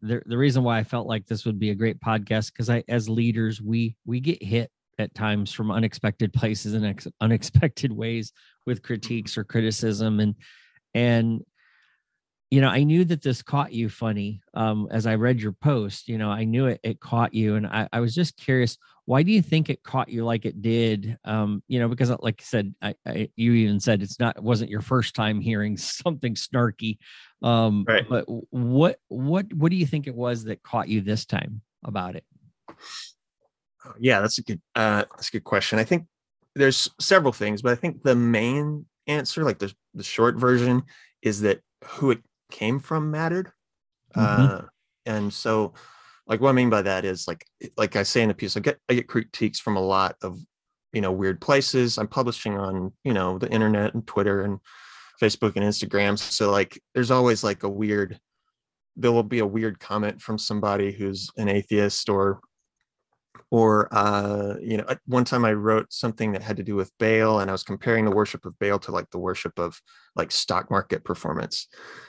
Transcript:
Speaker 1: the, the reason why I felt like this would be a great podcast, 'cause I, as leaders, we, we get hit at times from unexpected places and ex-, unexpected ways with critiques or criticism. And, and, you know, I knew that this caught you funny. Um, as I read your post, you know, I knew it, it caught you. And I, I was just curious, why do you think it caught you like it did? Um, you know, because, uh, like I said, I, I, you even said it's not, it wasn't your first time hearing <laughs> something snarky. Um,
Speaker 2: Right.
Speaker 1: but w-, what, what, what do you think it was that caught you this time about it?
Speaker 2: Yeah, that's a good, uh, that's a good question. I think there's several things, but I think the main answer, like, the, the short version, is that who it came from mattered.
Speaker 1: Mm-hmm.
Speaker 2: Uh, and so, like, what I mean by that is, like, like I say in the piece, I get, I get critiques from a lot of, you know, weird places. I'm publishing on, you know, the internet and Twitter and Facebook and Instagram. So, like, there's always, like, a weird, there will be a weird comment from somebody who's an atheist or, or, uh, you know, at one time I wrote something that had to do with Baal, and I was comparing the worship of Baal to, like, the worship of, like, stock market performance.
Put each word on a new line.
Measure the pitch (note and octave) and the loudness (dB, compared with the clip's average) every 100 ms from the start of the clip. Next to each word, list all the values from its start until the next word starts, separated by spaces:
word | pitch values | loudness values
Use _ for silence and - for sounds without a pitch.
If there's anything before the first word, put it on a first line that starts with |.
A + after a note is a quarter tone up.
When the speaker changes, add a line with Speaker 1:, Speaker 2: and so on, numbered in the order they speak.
Speaker 1:
the, | G#2+ A#2+ | -6 -6
the | - A#2+ | -4 0
reason | C#3+ B2+ | 2 2
why | B2 A2+ | 2 0
I | |
felt | G#2+ A#2+ G2 | -2 -4 -4
like | A2 | -6
this | - A2 | -4 -6
would | A#2 G2+ | -4 -2
be | G#2+ | -2
a | |
great | G2+ A2+ - | 0 -2 -2
podcast, | A2+ A2 G2+ A2 - | -2 -2 0 -2 -4
'cause | - A#2 | -4 -2
I, | A#2+ - | -2 0
as | A#2+ A2 | -2 0
leaders, | A#2 A#2 A2+ A2 G#2+ | 0 0 0 -2 -4
we, | G#2+ A#2 A2+ - | -2 -2 -2 -6
we | - B2 | -6 -4
get | D3 - | -2 -4
hit | G2 A#2 A#2 _ _ - | -2 -2 -2 _ _ -6
at | G#2 | -6
times | - A2 G#2 F#2+ | -4 -2 0 -2
from | - G#2+ | -4 -2
unexpected | G#2 A2+ - G#2 - G#2+ | 0 -2 -2 -4 -2 -2
places | - A2 G#2+ G#2+ | 0 -2 -2 -4
and | A2 | -2
ex-, | G#2 G2 - - | -2 -4 -10 -2
unexpected | A2 A2+ - - D3 - C#3 | 0 0 2 2 2 0 -4
ways | G#2+ A2+ A#2 G#2 _ _ _ | -4 -4 -6 -8 _ _ _
with | B2 A#2 | -6 -6
critiques | - A2 - A#2 G#2+ - | -6 -8 -6 -8 -6 -8
or | |
criticism. | G2+ A#2 A2 G#2+ A2+ G2+ A2 G#2+ | -4 0 0 0 -2 0 0 2
And, | G#2 - - - _ _ _ | 0 -2 -10 -20 _ _ _
and, | A#2 A#2+ A#2 A2+ A2+ - _ _ _ _ _ _ _ _ _ - | 0 2 4 2 -2 -8 _ _ _ _ _ _ _ _ _ 2
you | C3+ | 4
know, | C3+ | 6
I | A#2+ | 4
knew | D3 E3+ | 4 4
that | E3+ D3+ | 2 0
this | C#3 A#2+ | -2 -4
caught | - C#3+ C3+ | -2 -4 -2
you | A#2 A2 | -4 -4
funny. | - A2+ G2+ G2+ G#2 _ | -4 -4 -2 -4 -8 _
Um, | - A2 G#2+ G#2 | -4 -2 -2 -2
as | A2+ | -2
I | A2+ | 0
read | A2 A#2+ A#2+ | 2 2 0
your | G#2+ | -2
post, | - D3+ B2 G2+ - - | -2 0 0 -2 -8 -8
you | A2 | -4
know, | G#2+ | -2
I | G#2 | -2
knew | A2 A#2+ | 0 0
it, | C3 - | 0 -2
it | A2+ F#2 | -4 -8
caught | - A#2 A#2 | -2 0 0
you. | A2 G#2+ | 0 0
And | G#2 G#2 | 0 -2
I, | G#2+ G2+ | -4 -2
I | A#2 | -2
was | A#2 | -2
just | D3+ F3 - | 0 -2 -4
curious, | - C3 A#2 - _ _ | 0 2 2 -4 _ _
why | - C3 | 0 2
do | F3 | 4
you | G#3+ | 4
think | - D#3+ D3+ | 4 2 0
it | - | -4
caught | - C3 - | -4 -4 -4
you | A#2 | -2
like | A#2 A2+ | -2 -2
it | G#2+ G2+ | -4 -4
did? | A2+ A#2 A2+ G#2 A2 A#2+ | 0 2 2 0 -4 -8
Um, | - A2 G#2 G2+ - | -4 -2 0 -2 -2
you | B2+ | 0
know, | A#2 | 0
because, | A#2 B2 | 2 0
uh, | A#2 | 0
like | A2+ - | -2 -4
I | |
said, | - A2+ G2 - | -2 -2 -2 -6
I, | G#2 - | -8 -8
I, | - G2 - | -8 -6 -4
you | - A#2 | 0 4
even | A#2 G#2+ G2+ | 4 4 2
said | A#2+ G#2 | 2 0
it's | G2 - | -2 -2
not, | A#2 - | -2 -2
it | |
wasn't | A2 A2 A2+ | 0 0 -2
your | G#2+ | -6
first | - B2+ A2 | 0 0 0
time | - G#2+ G#2+ | -2 -2 0
hearing | A2+ G#2+ G#2 G2 | -2 -2 -2 -4
<laughs> | |
something | - - F3 D3 A#2+ | -8 -6 -4 -4 -4
snarky. | G#2 - B2 A#2 - A2 G#2+ - - - - | -6 -4 0 0 -2 -6 -6 -12 -20 -20 -4
Um, | A#2 A#2 A2+ G#2 G2 | 0 2 4 2 4
Speaker 2:
Right. | G#2 A2 | 2 2
Speaker 1:
but | B2 | -2
w-, | - A#2 - | -4 -8 -6
what, | B2+ B2 C3+ F3 - - | -4 0 4 4 2 -10
what, | A#2 C#3 F#3 G3+ | -6 -2 -2 -2
what | D#3+ E3 | 0 2
do | F#3 | 2
you | |
think | C#3+ D3+ C#3 | 0 -2 -6
it | |
was | A#2+ B2 A#2 | -4 -4 -4
that | G#2+ - | -6 -10
caught | - A2+ D#2+ | -4 -4 0
you | G#2+ | -2
this | G2 A2 | 0 -4
time | - G2+ - G#2+ - _ | -2 -6 -6 -10 -16 _
about | - G2+ F2+ | -10 -6 -6
it? | F2 - _ _ _ - - - - - _ _ _ _ _ _ _ - - | -10 -16 _ _ _ -20 -20 -18 -16 -16 _ _ _ _ _ _ _ -20 0
Speaker 2:
Yeah, | B2+ G2+ | 4 4
that's | G#2+ - | 2 -2
a | |
good, | - G2 _ | -6 -10 _
uh, | A#2 A2 G#2 - | 0 2 2 -2
that's | - - | -6 -8
a | |
good | G#2+ | -8
question. | - G2+ - A2 | -2 0 2 0
I | |
think | A2 F3 - _ _ _ _ | 2 0 -2 _ _ _ _
there's | C#3 C3+ - - - | 2 4 4 -2 -2
several | - F#3+ C3+ | 2 4 4
things, | - G#2 G#2 | 0 -2 0
but | B2 | 0
I | |
think | A#2+ F3 - | 0 -2 -2
the | C3+ | 2
main | A#2+ A#2 A2 A#2 C#3+ D3 D3+ - _ - | 4 4 2 2 -2 -4 -6 -12 _ -4
answer, | D3 C3 E3 | -4 -2 -2
like, | C#3+ F#2+ | 0 0
the, | G2 - _ | -6 -10 _
the | - | -14
short | - - A#2 | -6 2 2
version, | A2+ B2 B2 B2 B2 - - _ _ | 4 4 4 4 2 -2 -12 _ _
is | A2 G2+ | -2 2
that | G#2 G2 _ _ | 2 0 _ _
who | - - C#3 | -14 -2 0
it | A2+ _ _ - | 0 _ _ -18
came | - A2 C3+ | -6 -2 -2
from | - D#3+ D3+ | -2 -4 -2
mattered. | D3+ E3 F3+ F#3+ _ _ _ _ _ _ | -2 -2 -4 -6 _ _ _ _ _ _
Speaker 1:
Mm-hmm. | A2+ A2+ G#2 | 0 2 4
Speaker 2:
Uh, | C3 F#2 - _ _ _ | 2 0 -10 _ _ _
and | A#2 G#2+ G2+ | -6 -4 -4
so, | - A#2 A2 G2+ - - - - _ | -4 0 0 0 -6 -20 -20 -20 _
like, | - G#2+ | -6 0
what | C3+ | 4
I | |
mean | C3 B2 | 4 4
by | G#2+ | 2
that | G2 F#2 | 2 0
is, | F#2+ F#2 - | -2 -4 -8
like, | E2 - - - - | -10 -14 -20 -10 -4
like | G#2+ | 0
I | G#2 | 0
say | G2+ B2 | 0 2
in | G#2+ | 2
the | |
piece, | - G2+ G#2+ | 0 -4 -2
I | |
get, | C3 - - | -2 -2 0
I | |
get | A#2+ - | -2 0
critiques | A#2 A2+ - G#2+ - | -4 -4 -4 -4 -2
from | A2 G2 | -2 0
a | |
lot | F#2+ F#2+ F#2+ - | 2 2 0 -2
of, | F#2 F2 - _ _ _ _ | -10 -10 -18 _ _ _ _
you | A2 | -4
know, | F#2+ | -2
weird | F#2+ F#2+ F2 | 0 -2 0
places. | - C#3 - B2+ A#2+ A#2 | 2 2 4 2 2 0
I'm | G#2+ | -4
publishing | C3+ A#2+ - A2 G2 | -2 -2 -4 -6 -4
on, | G2 F#2+ F#2 - | -4 -4 -6 -6
you | C3 | -2
know, | G2+ F#2 F#2 | 0 0 -2
the | A#2+ | -2
internet | A2 G#2+ G#2 G#2+ | 2 2 2 0
and | A#2 | -4
Twitter | - G2+ G2+ G2 | -4 -2 0 0
and | G2+ F#2+ _ - - - - - | -2 -6 _ -20 -20 -20 -14 0
Facebook | A2 - A2 | 0 2 -2
and | G2 | 2
Instagram. | G#2 G#2 G#2 G2+ G2+ G#2 | 0 0 -2 0 2 0
So, | - - G2+ | -2 0 4
like, | G2+ F#2+ - _ | 4 2 -4 _
there's | B2+ A#2+ | -2 2
always, | B2+ B2 G#2+ | 4 4 2
like, | G#2+ G2 | 0 -2
a | G2 | -4
weird, | G2+ G#2 G#2 F#2 G2+ _ _ _ _ _ _ _ - | -2 -2 0 -2 -8 _ _ _ _ _ _ _ -2
there | A#2+ | 2
will | A#2 | 4
be | G#2 A#2+ | 2 0
a | G#2 | 0
weird | A2+ A2 F#2+ | 0 -4 -6
comment | - G#2+ G#2 - | -4 -2 -2 -4
from | - G#2+ | -8 -6
somebody | - G#2 G#2 G2+ G2+ | -4 -2 0 0 -2
who's | G2 G2 G2 - - | -2 -6 -6 -10 -4
an | G#2 | 0
atheist | G2+ - G#2 G2+ - - | 0 2 2 2 0 0
or, | G2 G2 G2 _ _ _ _ _ _ _ _ _ - - | 2 2 -2 _ _ _ _ _ _ _ _ _ -20 0
or, | A#2 A2 G#2+ - | 4 6 6 4
uh, | G#2+ G#2 G2+ G2+ G2+ G2+ - | 2 2 2 0 -2 -4 -6
you | A2+ | -4
know, | G#2+ A#2 | -4 -4
at | C3 | -6
one | - B2+ | 0 2
time | B2 B2 | 2 2
I | A2 | 2
wrote | G#2 G#2+ A2 - | 2 2 2 0
something | - A#2+ A2 A2 | -4 -6 -2 -4
that | F#2+ | -4
had | G#2 G2+ | -4 -6
to | |
do | G2 | -4
with | G2 F#2 - | -2 -2 0
Baal, | A2 A2 A2 G#2+ | 2 4 4 2
and | F#2+ | 0
I | |
was | F#2+ | -4
comparing | - G2 B2 A2+ | -6 -4 0 2
the | G#2+ | 4
worship | G2+ G#2 - | 2 0 -2
of | - - | -10 -4
Baal | G2+ G2+ | -2 -2
to, | - | -2
like, | F2+ F2 | -6 -6
the | F2+ | -6
worship | F#2 F#2+ E2+ - | -6 -6 -6 -4
of, | E2+ - _ _ _ | -6 -6 _ _ _
like, | - E2+ | -6 -2
stock | - - F2+ - | -2 -2 -2 0
market | F#2+ - - | -2 -2 -4
performance. | - - D#2 E2 - - - - - - | -4 -6 -4 -6 -6 -8 -12 -18 -20 -20